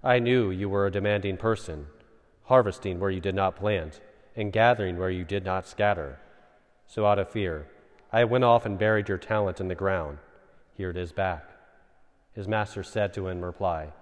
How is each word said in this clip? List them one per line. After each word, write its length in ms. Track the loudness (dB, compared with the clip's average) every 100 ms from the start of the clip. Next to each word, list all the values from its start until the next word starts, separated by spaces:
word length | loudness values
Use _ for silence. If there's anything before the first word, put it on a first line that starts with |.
I 180 | 4 2
knew 300 | 4 4 2
you 200 | 0 -2
were 180 | 0 2
a 40 |
demanding 440 | 2 0 0 0 -2
person, 520 | -2 -2 -4 -12 -12 -18 _ -20 _ _ 4
harvesting 540 | 4 4 -2 -6 -2
where 120 | -2
you 80 | -2
did 160 | -2 0
not 220 | 0 0
plant 420 | -2 0 -2 -12 -20 _ _ -8
and 160 | -4
gathering 460 | 4 4 4 0 -2
where 140 | -4
you 120 | -4
did 220 | -4 -4 -2
not 220 | -6 -6
scatter. 520 | 0 2 2 -4 -12 -20 -20 _ _ _ _ _
So 180 | 0 2
out 140 | 2
of 100 | 0
fear, 380 | -2 -4 -4 -10 -20 -20 -20 _
I 120 | 2
went 200 | 4 4
off 220 | 6 6 4
and 140 | 0
buried 280 | 2 2 0
your 120 | -4
talent 400 | -2 -2 0 -2
in 80 | -6
the 80 | -2
ground. 420 | -2 -2 -4 -10 -18 -20 _ -20 _
Here 160 | -10 -8
it 80 | -6
is 140 | -8
back." 400 | -4 -4 -4 -12 -20 _ _ _ _ -20 _ _
His 160 | -12 -4
master 340 | -2 -2 -6
said 320 | -8 -4 -4
to 140 | -4 -6
him 100 | -6
in 80 | -8
reply 480 | -4 -2 -2 -6 -14